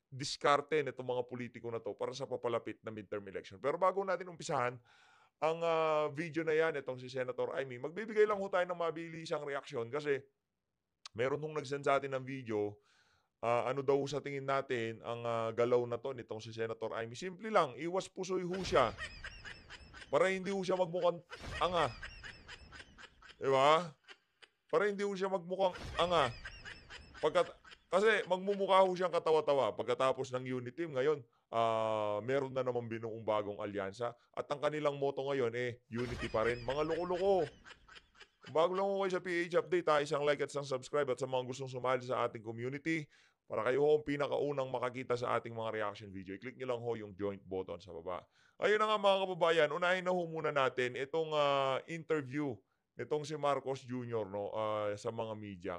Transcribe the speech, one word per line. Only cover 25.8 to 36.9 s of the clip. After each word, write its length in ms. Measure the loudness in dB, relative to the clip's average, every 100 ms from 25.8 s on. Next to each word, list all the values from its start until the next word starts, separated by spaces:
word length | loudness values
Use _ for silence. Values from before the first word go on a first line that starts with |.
| -6 0
anga. 320 | 2 4 2 0 -12 -16 -16 -18 -18 -20 -18 -2
Pagkat-, 400 | 2 2 0 -2 -20 -20 -2
kasi 320 | 4 4 4 2
magmumukha 560 | 0 0 0 4 6 6
ho 80 |
siyang 160 | 4 0
katawa-tawa 640 | 0 4 4 4 4 4
pagkatapos 560 | 0 0 2 2 2 -2
ng 160 | -6 -4
unity 400 | -6 -6 -6 -4
team. 80 |
Ngayon, 240 | 0 2 0 -2 _ _
ah, 720 | 2 4 4 2 2 0 -2
meron 320 | 0 0 0
na 80 | -2
naman 240 | -2 -2 -2
binuong 400 | -6 -6 -6 0
bagong 320 | 0 0 -4
alyansa. 560 | -4 -4 -4 -4 -6 -6 _ -8
At 80 | -6
ang 80 | -2
kanilang 400 | -2 0 -2 0
motto 240 | -2 -2 -2
ngayon, 240 | 0 0 0
eh, 240 | -4 -6 -8
unity 400 | -6 -4 -4 -2
pa 160 | 0 2
rin. 160 | 0
Mga 320 | -2 -2 0